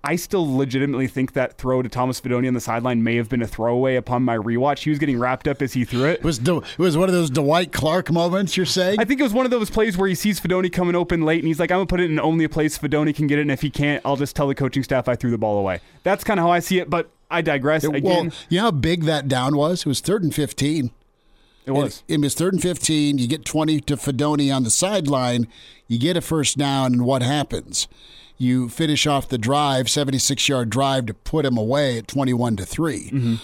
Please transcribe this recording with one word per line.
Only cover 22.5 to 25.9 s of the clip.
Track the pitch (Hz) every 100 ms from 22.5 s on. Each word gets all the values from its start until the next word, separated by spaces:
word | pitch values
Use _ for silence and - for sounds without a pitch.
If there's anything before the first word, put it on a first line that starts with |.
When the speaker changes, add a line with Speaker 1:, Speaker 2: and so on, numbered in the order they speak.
Speaker 2:
and | 185
fifteen. | 175 175 - 156 147 143
You | 120
get | 156
twenty | - 156 156 156
to | - 143
Fidone | - 131 147 147 139
on | 135
the | 117
sideline. | - 185 208 143 135 123 120 117 - - -
You | -